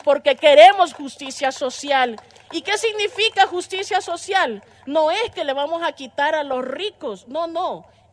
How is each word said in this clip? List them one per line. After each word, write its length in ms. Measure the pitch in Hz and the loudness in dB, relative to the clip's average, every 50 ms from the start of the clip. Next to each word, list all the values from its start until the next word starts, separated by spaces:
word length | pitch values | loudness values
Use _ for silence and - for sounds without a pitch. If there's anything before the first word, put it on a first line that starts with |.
| - | 0
Porque 320 | 294 277 285 - 294 269 | 0 0 2 2 0 0
queremos 580 | 277 - 311 285 294 320 381 415 392 359 320 240 | 4 4 6 10 10 10 10 10 6 2 -2 -2
justicia 600 | - 294 269 - - 285 269 254 - 285 262 262 | -8 -14 -14 -14 -14 -14 -14 -8 -4 -4 -4 -4
social. 640 | - 294 254 254 - - 285 277 269 254 247 220 214 - _ - - - _ | -4 -6 -6 -6 -8 -4 -2 0 0 0 0 -2 -8 -16 _ -20 -20 -20 _
¿Y 120 | - 330 320 | -10 -8 -4
qué 140 | - 403 415 | -4 -4 -2
significa 680 | 427 453 415 427 415 403 415 - 427 440 440 403 381 - | -2 -4 -2 -2 -4 -4 -2 -2 -2 0 2 2 2 2
justicia 540 | - 359 - - 370 370 403 - 381 370 | 0 -4 -8 -8 -8 -8 -6 -4 -4 -4
social? 600 | 359 - 339 339 - 370 381 381 339 269 220 202 - - _ _ _ | -4 -4 -8 -10 -6 -4 -2 0 0 0 -4 -8 -14 -20 _ _ _
No 260 | 262 285 320 311 311 | -4 -2 0 0 0
es 180 | 339 415 466 440 - | 0 -2 -4 -6 -6
que 120 | 370 320 | -8 -8
le 80 | 285 262 | -6 -4
vamos 280 | 277 285 302 330 339 | -4 -4 -6 -6 -6
a 120 | 339 320 302 | -6 -6 -8
quitar 420 | - 277 240 - - 285 302 311 | -8 -14 -12 -6 -4 -4 -2 -2
a 80 | 311 294 | -4 -4
los 220 | 285 269 254 254 | -4 -6 -6 -6
ricos, 600 | 254 262 294 370 427 - _ - 262 208 185 - - | -8 -8 -8 -10 -10 -10 _ -12 -12 -12 -12 -14 -12
no, 180 | 254 311 339 330 | -8 -8 -8 -6
no. 380 | 330 330 370 320 226 165 - _ _ _ _ _ | -6 -6 -6 -6 -6 -10 -14 _ _ _ _ _